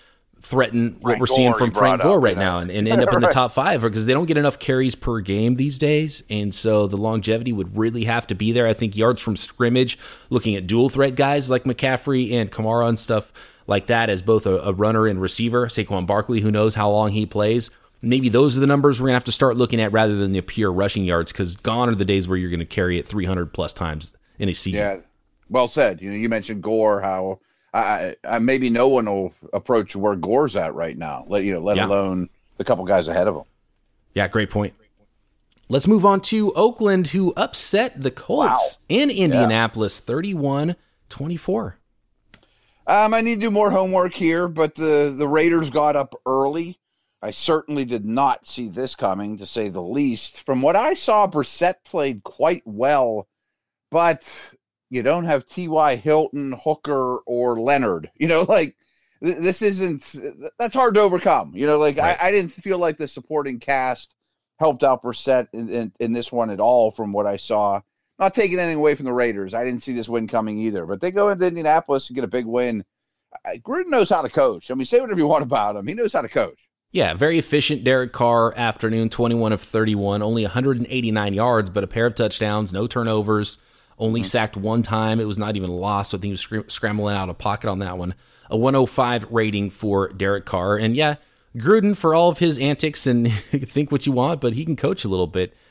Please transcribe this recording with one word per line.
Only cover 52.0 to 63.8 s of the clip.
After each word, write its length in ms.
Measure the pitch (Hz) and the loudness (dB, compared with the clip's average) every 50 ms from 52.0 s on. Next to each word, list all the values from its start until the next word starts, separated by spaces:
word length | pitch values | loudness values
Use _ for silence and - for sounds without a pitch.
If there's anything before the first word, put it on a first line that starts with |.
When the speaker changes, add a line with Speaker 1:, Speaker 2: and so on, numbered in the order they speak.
| 143 139 123 98 - | -2 -2 -4 -6 -12
Speaker 2:
quite 400 | - - - 143 165 180 143 - | -14 -4 0 0 0 0 -2 -6
well, 640 | 110 104 104 123 139 147 139 127 117 110 104 95 _ _ _ _ _ _ _ _ _ _ _ _ _ | -10 -6 -2 0 2 2 2 2 0 -2 -4 -8 _ _ _ _ _ _ _ _ _ _ _ _ _
but 360 | - 165 170 170 165 - - - - - - - - _ _ _ _ _ _ - | 0 2 2 2 2 0 -6 -18 -20 -20 -20 -20 -20 _ _ _ _ _ _ -8
you 140 | 123 123 107 | -6 -2 0
don't 220 | 135 160 175 170 | 0 0 0 0
have 200 | 170 151 135 - | 0 0 0 -2
T 220 | - - 185 180 | -4 -10 -8 -6
Y 280 | 165 156 156 151 147 127 | -2 2 2 2 2 2
Hilton, 580 | 117 104 156 151 156 156 - - 143 143 135 131 117 - | 0 2 2 2 2 2 0 -4 -6 -6 -6 -8 -4 -4
Hooker, 540 | 156 156 - - 147 143 135 127 127 127 123 | -4 -4 -4 -4 -2 -2 0 0 -2 -2 -4
or 400 | - - 120 120 123 123 120 113 | -6 -4 -2 0 0 0 0 0
Leonard. 500 | 113 131 143 139 127 107 90 80 78 - _ | 0 2 2 2 2 0 -2 -2 -6 -10 _
You 100 | - 147 | -2 0
know, 140 | 165 165 160 | 2 2 2
<laughs> 80 | 185 185 | 4 4
like, 260 | 220 190 160 147 - _ _ _ _ _ _ _ _ _ - | 4 2 2 0 -6 _ _ _ _ _ _ _ _ _ -4
th-, 140 | 170 175 | -4 -2
this 240 | 143 165 185 185 - | -2 -2 -2 0 0
isn't, 420 | 220 208 196 185 190 180 160 135 - | 0 -2 0 0 -2 -4 -4 -6 -10
th-, 300 | - - 139 - 147 - - 135 - - | -14 -14 -12 -12 -12 -12 -14 -16 -12 -6
that's 160 | - 240 226 - | -4 -4 -2 2
hard 200 | 262 254 240 196 | 2 4 4 6
to 60 | 208 | 6
overcome. 500 | 208 196 180 170 - 185 156 127 - - - | 4 4 4 2 2 2 2 2 0 -4 -4
You 120 | 98 135 | -2 2
know, 100 | 147 151 | 2 4
like, 200 | 147 151 147 139 | 4 4 2 2
Speaker 1:
Right. 200 | 151 151 170 180 - | 2 0 0 2 2
Speaker 2:
I, 100 | 175 185 | 2 2
I 20 | |
didn't 200 | 202 202 180 160 | 2 2 0 -2
feel 280 | - - - 202 190 175 | -6 -8 -4 -4 -2 0
like 180 | 175 165 151 | 0 -2 -2
the 100 | - 151 | -4 -8
supporting 520 | 139 - 139 127 - 156 151 143 139 127 113 | -10 -12 -14 -10 -6 -4 -4 -4 -4 -8 -6
cast 560 | - - 139 135 | -4 -2 0 0